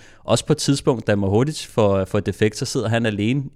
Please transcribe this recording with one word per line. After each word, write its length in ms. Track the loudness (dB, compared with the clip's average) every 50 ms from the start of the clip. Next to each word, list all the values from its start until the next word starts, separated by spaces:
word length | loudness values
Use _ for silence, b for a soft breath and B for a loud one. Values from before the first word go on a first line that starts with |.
| B B B B B
også 220 | 0 0 0 2
på 60 | 0
et 40 | -2
tidspunkt, 500 | 0 2 0 0 2 0 0 -2 0 0
da 80 | 0 0
Mohoric 520 | 0 0 2 2 2 2 0 -2 -8 -12
får, 380 | -4 0 2 2 2 2 2 0
får 160 | 0 -2 -2
defekt, 360 | -2 -2 0 0 0 0 0
så 80 | -2 -6
sidder 240 | -4 -4 -4 -2 0
han 180 | 0 0 0
alene 360 | 0 0 0 0 0 0 -2 -4 -6 -10